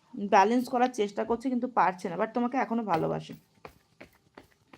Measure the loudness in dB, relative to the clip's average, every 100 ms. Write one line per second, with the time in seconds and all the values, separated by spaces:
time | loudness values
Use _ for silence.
0 | _ -8 4 6 6 4 0 0 0 0
1 | -4 -2 -4 -2 -2 -4 -2 2 2 0
2 | -6 -4 -2 -2 -2 -2 -2 -2 0 0
3 | 0 -4 -8 -18 _ _ -20 _ _ -20
4 | -20 _ _ -20 -20 _ _